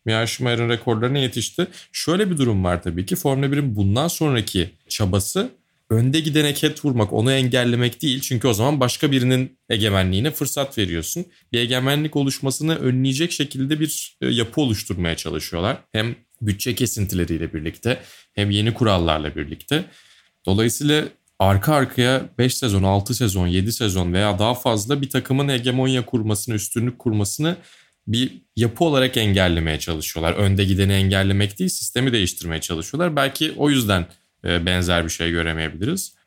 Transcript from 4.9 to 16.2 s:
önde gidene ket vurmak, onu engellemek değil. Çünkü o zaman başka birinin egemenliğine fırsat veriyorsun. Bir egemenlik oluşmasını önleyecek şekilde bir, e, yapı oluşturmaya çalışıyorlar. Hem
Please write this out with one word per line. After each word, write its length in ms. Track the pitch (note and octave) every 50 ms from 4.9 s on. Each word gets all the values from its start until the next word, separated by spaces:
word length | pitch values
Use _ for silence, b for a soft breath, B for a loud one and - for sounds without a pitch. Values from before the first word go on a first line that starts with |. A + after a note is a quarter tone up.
| - - A2 F#2+ F#2 G2 G2 - - F#3 G#3 B3+ - _ _ _ _ _ _ -
önde 300 | A2 A2+ A#2+ C3 C3+ D#3+
gidene 340 | D#3 D#3 C#3+ D#3 D3+ D3 C#3+
ket 320 | - - D3+ D3+ - -
vurmak, 280 | D3 B2+ A#2+ G#2+ F#2+ -
onu 180 | A2 G#2+ B2+
engellemek 720 | C3+ C3+ C3 B2+ A#2+ B2+ A#2+ A#2+ A#2+ A#2 B2 A#2+ A#2 -
değil. 200 | - C#3 C3 C3+
Çünkü 260 | C3+ - C3 A2+ - C3+
o 60 | A2
zaman 260 | F#2+ A2+ C#3 D#3 C#3+
başka 320 | B2+ A#2+ - - - D3
birinin 460 | C#3 C3 B2 B2+ C3 B2+ C3 C3 - _ _ -
egemenliğine 600 | A#2 A2 G#2 G#2+ G2 F#2+ F#2+ F#2 F#2 G2 A#2 D#3
fırsat 460 | C#3+ - D3 C3 - D3 C#3 C3+ - -
veriyorsun. 480 | G#2 F2 E2+ E2 D#2+ - - E3+ F3+ - b b b b -
Bir 60 | A#2+
egemenlik 560 | A#2+ A#2 B2+ B2+ B2+ C3+ C#3+ D3 D3+ D3+ D3
oluşmasını 600 | D3 C#3 C3+ C3 - - C3+ B2+ - D3 D#3 D#3+
önleyecek 560 | - C3+ B2+ B2+ C3 C3 C3+ C3 C3+ E3 F3
şekilde 480 | - - D3 C#3 - C3+ C3+ C3+ D3+ D3+
bir, 380 | D#3+ D3 - - - - - -
e, 60 | C3 B2+
yapı 340 | B2 A2+ A2+ A2+ - -
oluşturmaya 560 | D3+ B2+ A2 G2+ - - G2+ E2+ F2 E2 E2 -
çalışıyorlar. 600 | - E2 D#2+ D#2 - - - E2+ F2 G#2+ C#3 - - _
Hem 240 | - A2 A2 A#2+ A#2+ -